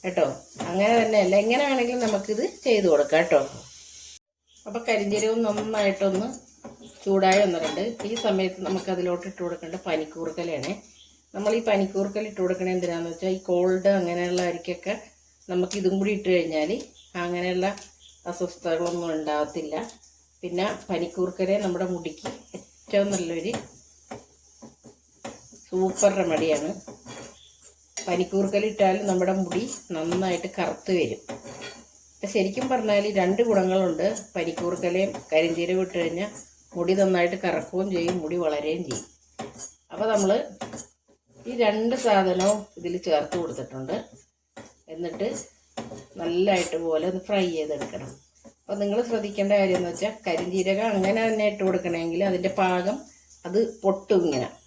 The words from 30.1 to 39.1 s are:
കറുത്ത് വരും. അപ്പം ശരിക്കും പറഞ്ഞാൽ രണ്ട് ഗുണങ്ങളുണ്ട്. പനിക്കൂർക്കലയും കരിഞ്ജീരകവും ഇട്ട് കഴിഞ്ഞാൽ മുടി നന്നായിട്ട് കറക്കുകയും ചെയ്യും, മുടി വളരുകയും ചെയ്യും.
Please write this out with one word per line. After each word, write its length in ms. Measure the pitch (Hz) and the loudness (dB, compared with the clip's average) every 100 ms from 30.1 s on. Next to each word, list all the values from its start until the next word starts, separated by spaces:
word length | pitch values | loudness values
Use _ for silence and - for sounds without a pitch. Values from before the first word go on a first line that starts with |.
| 180 190 170 185 - | 0 0 -2 -4 -4
കറുത്ത് 340 | 170 - - 185 | -4 -4 0 0
വരും. 240 | 131 113 - - - - - - - - - - | 0 -4 -10 -14 -14 -14 -16 -16 -20 -20 -20 -10
അപ്പം 140 | 202 | -4
ശരിക്കും 320 | 220 190 202 262 | 0 0 -2 -2
പറഞ്ഞാൽ 360 | 254 214 202 208 190 | 0 2 2 2 2
രണ്ട് 220 | 185 202 233 | 2 2 4
ഗുണങ്ങളുണ്ട്. 580 | 196 185 190 185 160 185 226 - | 4 4 2 2 2 0 -2 -8
പനിക്കൂർക്കലയും 760 | 185 165 165 175 180 175 180 196 - - | -4 -4 -2 -4 -2 0 0 0 -2 2
കരിഞ്ജീരകവും 500 | 156 165 165 170 185 | 2 4 0 0 0
ഇട്ട് 120 | 180 180 | 0 -2
കഴിഞ്ഞാൽ 320 | 165 170 208 - - - _ | -2 -2 -6 -8 -20 -20 _
മുടി 200 | 175 170 190 | -4 0 4
നന്നായിട്ട് 360 | 190 180 175 190 | 4 4 2 2
കറക്കുകയും 460 | 180 156 - 180 202 | -2 -2 -2 -4 -2
ചെയ്യും, 200 | 180 170 185 | 0 0 -2
മുടി 140 | 156 175 | -2 0
വളരുകയും 380 | 160 147 151 160 | 0 0 -2 -4
ചെയ്യും. 200 | 170 110 - | -4 -8 -10